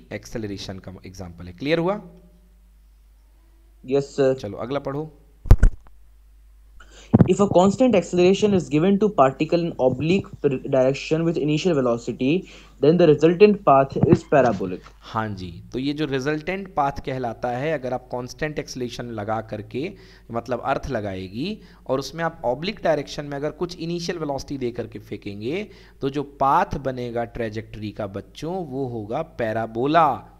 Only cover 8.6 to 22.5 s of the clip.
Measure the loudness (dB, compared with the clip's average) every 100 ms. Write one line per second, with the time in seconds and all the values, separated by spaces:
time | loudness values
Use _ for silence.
8.6 | 2 2 4 4 2 4 4 2 0 0
9.6 | 0 0 0 2 2 0 -2 -4 -2 -2
10.6 | 0 2 2 0 -2 -2 0 0 -2 0
11.6 | 0 2 0 -2 -4 -2 0 0 -4 -16
12.6 | -20 0 4 6 6 6 4 8 6 6
13.6 | 4 4 4 2 4 4 4 4 4 0
14.6 | -4 -8 -12 -20 -8 -6 -4 -6 -12 -14
15.6 | -10 -6 -4 -4 -4 -2 -2 -4 -4 -8
16.6 | -6 -2 -2 -2 -8 -6 -6 -6 -6 -4
17.6 | -4 -4 -4 -8 -8 -10 -10 -8 -6 -6
18.6 | -8 -8 -8 -8 -10 -8 -6 -6 -6 -10
19.6 | -8 -8 -8 -12 -20 -20 -10 -10 -6 -4
20.6 | -4 -4 -4 -6 -6 -8 -10 -8 -8 -8
21.6 | -16 -14 -4 -4 -4 -6 -6 -4 -4